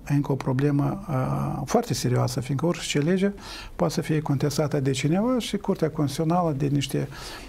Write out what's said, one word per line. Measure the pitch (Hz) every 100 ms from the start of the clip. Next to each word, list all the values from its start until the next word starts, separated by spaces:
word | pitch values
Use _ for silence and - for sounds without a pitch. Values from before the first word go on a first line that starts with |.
| -
încă | 143 143
o | 135
problemă, | - 131 143 143 139 - -
a, | 131 135 139 139 139 143
foarte | - -
serioasă, | 127 123 123 123 -
fiindcă | 123 139 165
orice | 170 - 147
lege | 143 190 196 202 - - - -
poate | 170
să | 156
fie | 151 156
contestată | 151 139 147 - 151 147
de | 135
cineva | 131 147 175 233 254
și | - 202
Curtea | - 185 156
Constituțională, | - 143 - 160 175 170 139
de | 143
niște, | 143 131 143 135 - - -